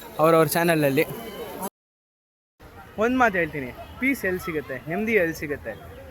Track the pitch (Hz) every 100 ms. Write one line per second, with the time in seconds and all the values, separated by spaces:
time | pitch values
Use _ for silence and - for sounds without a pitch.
0 | - - 156 165 156 170 170 160 143 139
1 | - - - - - - 196 _ _ _
2 | _ _ _ _ _ _ - - - -
3 | 226 254 233 180 160 151 127 - - -
4 | 262 277 190 185 185 156 131 127 147 180
5 | 220 214 165 156 160 135 117 101 - -
6 | -